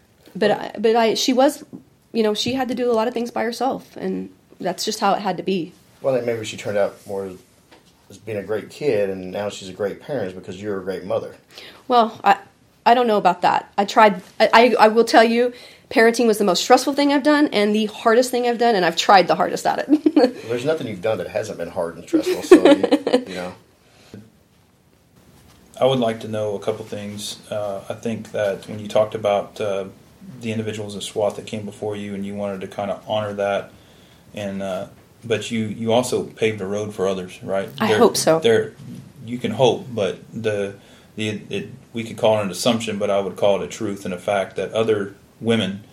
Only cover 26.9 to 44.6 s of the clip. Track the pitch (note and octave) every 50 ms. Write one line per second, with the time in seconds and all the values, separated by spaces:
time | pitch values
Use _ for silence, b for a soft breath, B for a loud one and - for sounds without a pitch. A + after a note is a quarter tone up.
26.9 | G#2+ G#2 G#2 G2+ G2+ G2+ G#2 - - - - - A2 G#2+ G#2 G2+ G2 G2 - -
27.9 | - G#2+ - A#2+ A2+ G#2 A2 - - G#2+ G#2 G2+ F#2+ F2+ - - G#2+ G#2+ G#2 G2+
28.9 | - A2 G#2+ G#2+ - A2 G#2+ G#2 G2+ G2+ - - - - G#2+ G#2 G2 G2 F#2+ G2
29.9 | - - - - - - - - C3 B2 A#2 A2+ A2 A2+ G#2+ G#2+ G#2+ G#2+ G#2 G#2
30.9 | G2+ F#2+ - - - A2 G#2+ G2+ - - F#2+ - - A2 G#2 G2 G2 - G#2 G#2+
31.9 | G#2 G#2 G2+ G2+ G2+ G2 G2 G2 G2+ G2+ G2+ G2+ G2 F#2+ G2 F#2+ - - G2+ G2+
32.9 | F#2+ - - - G#2+ G#2+ G#2+ G#2 G2+ G2+ G2+ G2+ G2+ F#2+ F2+ b b b b b
33.9 | b b b b b b b - - G#2 G#2 G2 G2 G2 G2 F#2+ F#2 F#2 - -
34.9 | - - - _ _ _ - A2 A2 G2+ - - A#2+ A2+ A2 G#2+ F#2+ - A2+ A2+
35.9 | A2 A#2+ B2 - - G#2 F2+ - - - A2+ A2 G#2+ G2+ F#2+ F#2+ G2+ G#2 G#2 G2
36.9 | - - F#2 F#2+ G2 F#2 F2+ F#2 - - - F2+ F#2+ G2 G2 - - - A3 G#3+
37.9 | A3 G#3+ A#3 - - - - - D#3+ D#3+ - A#2 A2+ G#2+ - - - - - -
38.9 | - - - - - - - A2 B2 A#2+ - G#2 G#2 G#2+ C3+ A#2+ G2+ - - C3
39.9 | A#2 A2 G2+ F2+ F2 - - - - A#2 A2 G#2+ G#2 G2+ G2+ G2 G2+ B B B
40.9 | B B B B _ G#2+ G#2+ G#2+ G2+ G2 - - G#2 G2+ - - - - - _
41.9 | - A#2 A2+ A2+ A2+ - A#2+ A2 A2 G#2+ G#2 F#2+ F2+ - - B2 A#2 A2 A2 A2
42.9 | G2+ G2 G#2 G2+ G2 G2+ G2 F#2+ F2+ - A2+ G2+ G2 F#2 E2 - - - A2+ G2+
43.9 | G2+ G2 - G2 F#2 F2+ - - G2+ G2 F#2+ F#2 - -